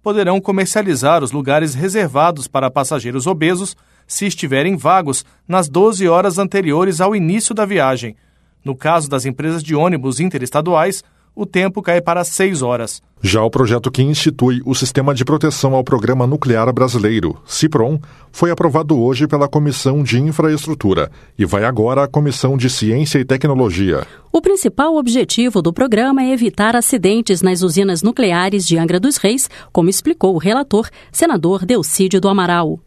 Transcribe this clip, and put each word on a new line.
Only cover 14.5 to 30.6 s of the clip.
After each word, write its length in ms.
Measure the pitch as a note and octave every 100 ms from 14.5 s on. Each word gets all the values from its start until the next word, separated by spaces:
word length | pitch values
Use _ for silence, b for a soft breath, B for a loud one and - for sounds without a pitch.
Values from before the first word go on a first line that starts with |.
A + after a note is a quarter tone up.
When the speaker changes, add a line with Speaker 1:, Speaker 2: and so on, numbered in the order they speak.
| B2 B2+
Speaker 2:
o 80 |
Sistema 400 | C3 B2+ - C3+
de 100 | C#3
Proteção 500 | B2 D3+ D#3 C#3+ C#3
ao 100 | C3+
Programa 420 | B2 B2+ G#2+ C3 B2
Nuclear 440 | A2 C#3 A2+ A2+
Brasileiro, 640 | B2 B2+ B2 G#2 A2+ E2+ - -
ciprom, 520 | - D#3 D3 A2+ D3+ B B B
foi 180 | - F3
aprovado 500 | E3+ E3+ C#3+ D#3 D3+
hoje 260 | A#2 B2+ D3+
pela 220 | D3+ C#3+
Comissão 540 | D3+ D3 C3 C3+ C#3+
de 180 | C#3 A#2
Infraestrutura 920 | D3 D#3 D#3 D3+ D#3 D#3 G2+ F2 D2 b b -
e 80 | F#2+
vai 180 | G2+
agora 380 | A2 B2+ A2 C3+
à 60 | C#3
Comissão 480 | D3 D3 - C3 C3+
de 120 | B2+
Ciência 500 | B2+ G#2+ A#2 D3 C#3+
e 60 |
Tecnologia. 800 | B2+ C3 D3+ C3 A#2+ F2 G2 D2+ - B B
Speaker 3:
O 120 | E4
principal 540 | F4 G4 A3 - D4 D#4+
objetivo 680 | B3 A#3+ G3 - A#3+ G#3
do 100 | E3
programa 500 | E3+ C4 G#3 B3+ C#4
é 100 | B3+
evitar 440 | C4 A3+ - G#3+ A#3+
acidentes 640 | A#3 B3 F3+ A3 A3+ F#3
nas 220 | F#3 F3+
usinas 400 | F3+ D#3+ G3 E3+
nucleares 640 | F#3+ A#3+ A3+ E3+ F#3 G3+ E3+
de 100 | E3
Angra 240 | E3 F3
dos 160 | A3+ C#4
Reis, 320 | G3 B3+ - B B
como 160 | - E3+
explicou 460 | F#3+ - E4+ F#3+
o 40 | F3
relator, 500 | D#3+ A#3